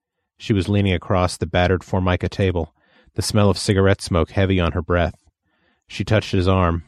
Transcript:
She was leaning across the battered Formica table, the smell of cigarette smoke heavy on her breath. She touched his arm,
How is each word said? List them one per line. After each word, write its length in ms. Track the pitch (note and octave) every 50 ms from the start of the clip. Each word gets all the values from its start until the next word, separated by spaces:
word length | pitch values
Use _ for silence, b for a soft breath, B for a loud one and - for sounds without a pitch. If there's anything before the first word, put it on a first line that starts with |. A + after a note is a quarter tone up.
| _ _ _ _ _ _ _
She 160 | - - -
was 160 | A2+ F#2+ E2+ G2+
leaning 260 | G2+ G2+ G2+ G2 F#2
across 420 | E2+ - - G#2 F2+ F2+ F2 -
the 100 | - F2+
battered 380 | E2 - F2+ F2+ F2+ F#2+ F2 -
Formica 440 | - - F#2+ F#2 F#2 F2+ F2 - F2+
table, 460 | - - G2+ F#2 F2 F2 D#2+ - _ b b b b b b b b
the 80 | -
smell 280 | F#2 - - G#2+ G#2 G2+
of 60 | F#2
cigarette 460 | - - - G#2 F#2+ G2 F#2+ G2 -
smoke 300 | - - F#2+ E2+ D#2 -
heavy 260 | - G2+ F#2+ F#2 F#2+ F2+
on 140 | F2 E2
her 100 | - F2+
breath. 400 | D#2+ - F2 F2 E2+ D2 - _ _ _ _ _ _ _ _ _ _ _ _ _ _
She 160 | - - -
touched 300 | G#2 - A2 G2+ - -
his 160 | - F#2+ F2 F#2+
arm, 340 | F#2+ F#2 F2+ E2+ E2 E2 -